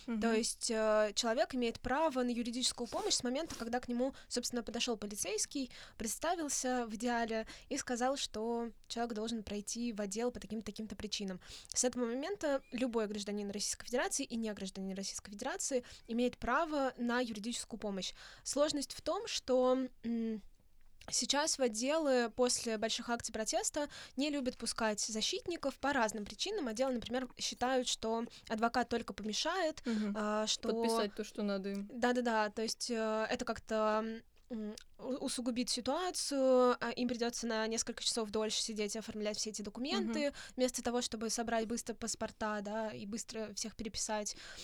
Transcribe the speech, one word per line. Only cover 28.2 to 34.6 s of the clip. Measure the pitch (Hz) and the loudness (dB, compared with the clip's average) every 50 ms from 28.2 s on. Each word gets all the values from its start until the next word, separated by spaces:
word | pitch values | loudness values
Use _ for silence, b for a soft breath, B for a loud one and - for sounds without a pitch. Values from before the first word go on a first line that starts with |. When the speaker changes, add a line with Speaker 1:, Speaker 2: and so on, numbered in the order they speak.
| 240 240 B B B | -2 -4 B B B
Speaker 2:
адвокат | - 226 214 226 233 - 254 233 - | -6 0 2 2 4 4 2 2 2
только | 247 226 226 - 202 | 0 -2 -2 -4 -6
помешает, | - 202 214 214 - - 311 349 381 349 311 320 - - | -6 -4 -2 -2 0 2 2 2 4 2 2 0 0 -2
Speaker 1:
Мгм. | 247 226 214 214 208 202 | 0 0 2 2 0 0
Speaker 2:
а, | 214 220 214 214 214 214 | 0 0 2 2 2 2
что | 214 - - - 226 | 2 0 0 0 0
Speaker 1:
Подписать | 220 226 233 226 226 226 214 202 - | 2 2 4 4 4 4 2 0 -2
то, | - 208 | -6 -8
что | - - - 208 | -6 -4 -2 0
надо | 202 202 196 190 202 | 0 0 0 -2 -2
им. | 196 202 202 208 | -4 -4 -6 -6
Speaker 2:
Да-да-да, | 262 240 240 240 247 254 240 240 226 214 214 208 | -2 2 4 4 4 4 2 4 4 4 2 2
то | 208 233 220 | 0 -2 -2
есть, | 226 - - - - | -2 -2 -4 -2 -2
э, | 240 226 220 220 214 220 220 - | 0 0 2 2 2 2 0 0
это | - 247 247 | -2 -2 -2
как-то, | 240 226 - - - 220 220 214 214 214 220 226 226 226 226 - - _ - - - | -4 -4 -4 -4 -2 0 2 4 4 4 2 0 -2 -6 -8 -12 -16 _ -20 -12 -8
м, | 247 220 | -6 -6